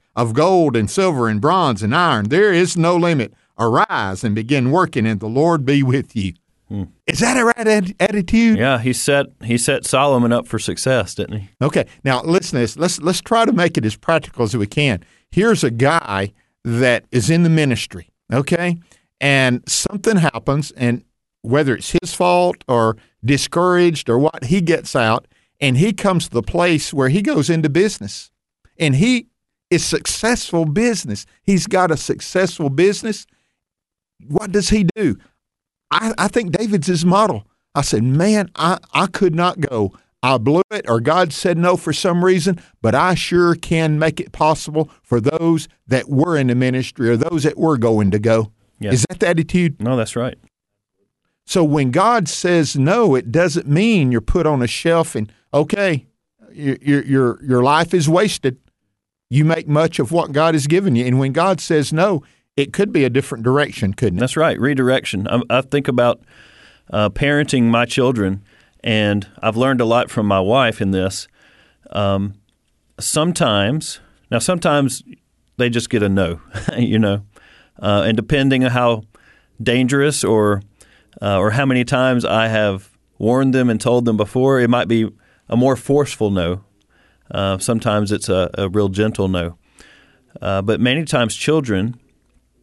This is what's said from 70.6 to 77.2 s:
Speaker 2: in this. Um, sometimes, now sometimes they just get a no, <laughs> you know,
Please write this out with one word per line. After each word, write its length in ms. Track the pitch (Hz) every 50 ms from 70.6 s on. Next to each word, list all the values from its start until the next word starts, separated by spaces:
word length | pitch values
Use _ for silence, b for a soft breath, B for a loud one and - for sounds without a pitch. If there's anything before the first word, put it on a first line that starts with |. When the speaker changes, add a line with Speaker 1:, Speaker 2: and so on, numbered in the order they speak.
| 127 113 110 -
Speaker 2:
in 100 | 104 95
this. 360 | 95 95 92 98 - - - b b b b b b b b b b b _ -
Um, 420 | - 104 101 98 98 98 101 101 101 - _ _ _ _ _ _ _ _ _ _ _ -
sometimes, 1000 | - - - 151 156 175 170 - 160 120 104 101 98 107 147 156 - - - - b b b b b _
now 80 | 120 117
sometimes 640 | - - 180 165 - 165 147 143 139 123 - - - - - - _ _ _ _ _ _ _
they 120 | - 123 120
just 200 | 117 120 - -
get 140 | 123 107 104
a 60 | 98
no, 320 | 95 98 90 82 85 82 - - - 98
<laughs> 180 | - - -
you 220 | 117 120 104 107 110
know, 240 | 110 98 101 101